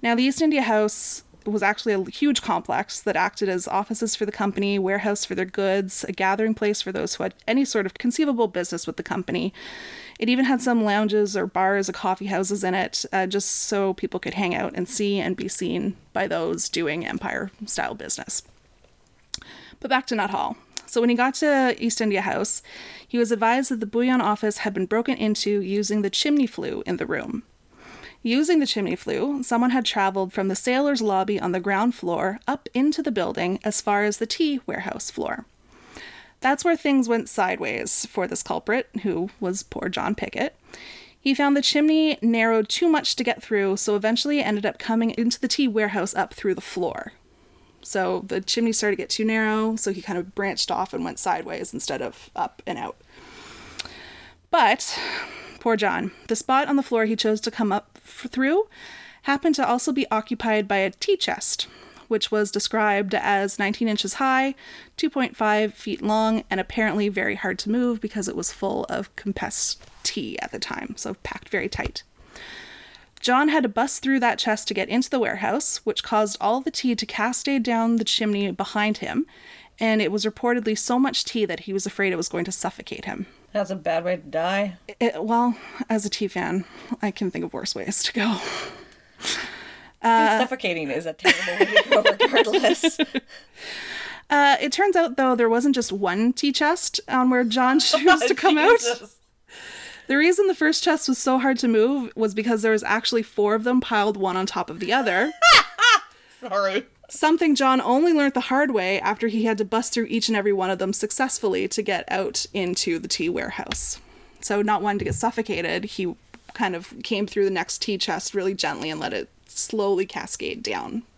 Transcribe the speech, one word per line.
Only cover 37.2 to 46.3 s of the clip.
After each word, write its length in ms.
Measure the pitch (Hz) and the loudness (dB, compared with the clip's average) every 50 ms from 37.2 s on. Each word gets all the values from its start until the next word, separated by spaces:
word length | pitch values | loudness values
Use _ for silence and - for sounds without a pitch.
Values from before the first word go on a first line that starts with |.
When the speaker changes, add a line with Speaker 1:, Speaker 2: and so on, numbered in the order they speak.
| - - | 0 -2
Speaker 1:
sideways 720 | - - 196 185 185 - - 135 110 127 - 190 - - - | -2 0 0 0 0 -2 -4 -4 -4 -4 -2 -2 -2 -2 -2
for 200 | 220 - - 185 | -4 -4 -4 -4
this 160 | 180 - - - | -2 -2 -6 -4
culprit, 480 | - 175 160 - - 208 254 - _ _ 214 - | -4 -4 -4 -2 -2 -2 -2 -2 _ _ -6 -4
who 280 | 208 170 165 170 202 - _ | -2 -2 -2 -4 -6 -6 _
was 220 | - 180 185 196 - | -4 -4 -4 -4 -6
poor 260 | - - - - - | -8 -10 -6 -6 -6
John 260 | 180 - - - 214 | -4 -4 -4 -4 -2
Pickett. 400 | - - 202 - - - 294 - _ _ - - - - - - - - - - _ | -4 -6 -8 -4 -4 -4 -4 -6 _ _ -20 -20 -20 -20 -20 -20 -20 -20 -20 -20 _
He 160 | _ 269 277 | _ 0 2
found 220 | - 285 285 277 | 4 4 4 4
the 60 | 285 269 | 4 2
chimney 560 | - - 294 294 311 311 311 311 311 294 - | 2 2 4 4 4 4 4 4 4 2 2
narrowed 480 | - 233 233 226 220 226 226 220 214 - | 2 2 2 4 4 4 4 2 2 0
too 200 | - - 349 349 | 0 2 4 4
much 280 | 320 302 - - - | 4 4 2 -2 -2
to 80 | - 254 | -2 0
get 180 | 240 - - - | -2 -2 -4 -4
through, 360 | - 220 202 196 196 190 196 | -2 0 0 2 2 0 0
so 180 | - - 208 | 0 0 0
eventually 460 | 208 196 214 226 240 - 285 294 294 262 | 2 2 0 0 0 0 0 0 2 2
ended 240 | - 214 208 202 | 2 0 0 0
up 120 | 208 - - | -2 -4 -4
coming 340 | - - 226 226 226 226 - | -4 0 0 2 2 0 0
into 280 | - 233 233 233 - | 0 0 0 0 0
the 80 | - 262 | -2 -2
tea 200 | - - 285 254 | 0 2 2 2
warehouse 460 | 208 220 214 208 190 202 175 - - | 2 2 0 0 0 -2 -2 -2 0
up 200 | - 185 180 | -2 -2 -4